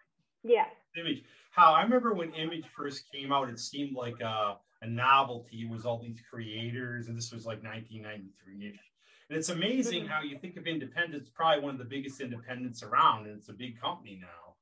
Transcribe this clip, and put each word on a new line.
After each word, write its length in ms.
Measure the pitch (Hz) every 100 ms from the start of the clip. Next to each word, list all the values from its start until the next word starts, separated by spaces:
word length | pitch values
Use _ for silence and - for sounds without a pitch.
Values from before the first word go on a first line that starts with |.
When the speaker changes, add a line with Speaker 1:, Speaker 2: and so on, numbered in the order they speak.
| _ _ _ _
Speaker 1:
Yeah. 240 | 226 226 - - _ 165
Speaker 2:
Image. 280 | 170 - - - _
How 200 | - 170
I 100 | 160
remember 300 | 202 247 233
when 180 | 190 165
Image 340 | 156 160 165 -
first 420 | - 143 135 -
came 220 | 139 135
out, 160 | 139 131
it 100 | 117
seemed 360 | - 139 139 127
like 240 | 120 113
a, 380 | 113 110 123 120 _ _
a 40 | 117
novelty. 760 | 117 127 139 131 120 - 113
It 80 | 113
was 160 | 113 120
all 120 | 117
these 220 | 120 113
creators, 880 | - 120 110 107 117 120 127 120 117
and 80 | 113
this 160 | -
was, 140 | 117 113
like, 160 | 110
nineteen 400 | 110 113 110 110
ninety-three-ish. 880 | 107 104 95 - 95 98 104 101 _ _ _ _ -
And 100 | 156
it's 100 | 160
amazing 540 | 165 196 262 233 175
Speaker 1:
Mm-hmm. 60 | 160
Speaker 2:
how 140 | 156
you 160 | 147 139
think 180 | 185 175
of 100 | 160
independents, 640 | 165 131 170 170 147 -
probably 320 | - 165 151
one 120 | 143
of 40 | 131
the 60 |
biggest 360 | 117 139 135 -
independents 600 | 127 117 127 123 127 -
around, 440 | 104 127 156 113 104
and 100 | 107
it's 120 | -
a 40 |
big 280 | 101 123 113
company 360 | - 180 107 95
now. 360 | 90 - - -